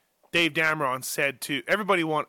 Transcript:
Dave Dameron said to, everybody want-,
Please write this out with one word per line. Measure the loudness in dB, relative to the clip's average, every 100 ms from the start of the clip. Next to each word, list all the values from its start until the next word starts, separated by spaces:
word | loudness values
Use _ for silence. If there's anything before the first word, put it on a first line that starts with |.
| _ _ _
Dave | 2 2
Dameron | 2 0 2 0 -2 -4
said | -2 -2 -2
to, | -6 -6 -2
everybody | -2 2 2
want-, | 2 0